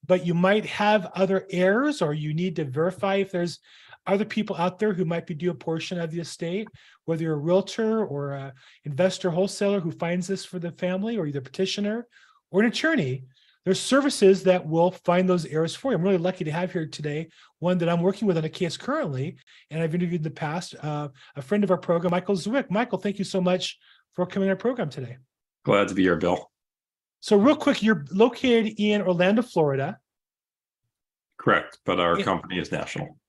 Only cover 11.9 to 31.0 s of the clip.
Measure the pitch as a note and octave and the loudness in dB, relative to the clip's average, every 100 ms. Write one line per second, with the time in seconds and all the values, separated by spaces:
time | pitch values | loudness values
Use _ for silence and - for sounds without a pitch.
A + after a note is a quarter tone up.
11.9 | A3 A#3+ _ _ _ _ F3 A#3 - D#4 | -4 -8 _ _ _ _ 2 2 2 0
12.9 | D#4+ C#3 B2+ - _ _ _ - F#3 - | 2 0 -4 -10 _ _ _ -2 -2 2
13.9 | C4 C#4+ - G3 F#3+ D#3+ F3+ D#3 E3 F3 | 2 2 4 6 6 4 2 2 2 2
14.9 | F3+ - F3 F#3 F3+ D3+ D#3 E3 - C4+ | 2 2 2 4 2 0 -2 -2 -2 -2
15.9 | G#3+ F3+ F#3+ E3+ F#3 D#3 D#3 F3+ F#3 D#3 | 0 2 2 0 -2 -4 -4 -4 -4 -6
16.9 | - D3+ D3 D#3+ _ _ _ E3+ F3+ E3 | -6 -6 -6 -8 _ _ _ 0 2 2
17.9 | E3+ F3 G3 G#3+ E3 D#3+ - F3 - - | 2 2 0 0 0 0 -4 -4 -4 -4
18.9 | D4+ B3 C3 C#3 C3 _ - _ D#3 E3 | -2 -2 -4 -6 -8 _ -20 _ -4 -2
19.9 | E3+ F3 F3 D#3 C3 D3+ D#3+ F3 - D3+ | 0 0 -2 -4 -6 -6 -6 -8 -10 -6
20.9 | D3 D3 - - - C3+ G#3 G3+ F3+ - | -6 -6 -12 -18 -14 -2 0 2 2 2
21.9 | E3+ F3 F3 F3+ G3+ D#3 C4+ - F#3+ A#3+ | 0 2 0 0 -2 0 -2 -2 -2 -2
22.9 | G3 G#3 G3 F#3+ F#3+ F3+ F#3 F3+ - _ | -2 -4 -4 -2 0 2 0 -2 -10 _
23.9 | _ _ - F3+ - F#3+ F#3+ A#3 B3+ E3+ | _ _ -6 -4 0 0 0 -2 -2 -4
24.9 | - B2 B2 _ _ _ _ - G2+ G2 | -6 -12 -14 _ _ _ _ 2 4 4
25.9 | F#2 F#2 E2+ F2 F2+ - _ _ _ _ | 2 4 4 2 -2 -4 _ _ _ _
26.9 | _ _ _ - G#3 A3 D4+ D4 C4+ G#3 | _ _ _ 2 4 6 4 2 2 2
27.9 | G3+ C#3 F#3 A#3+ B3 C4 A#3 A3 A3 G#3 | 0 0 2 2 4 2 2 2 0 0
28.9 | G#3 F#3 F3 F3+ A3 A#3+ - D3+ C3+ C#3 | 2 2 2 4 2 0 0 0 0 -4
29.9 | - _ _ _ _ _ _ _ _ _ | -8 _ _ _ _ _ _ _ _ _
30.9 | _ | _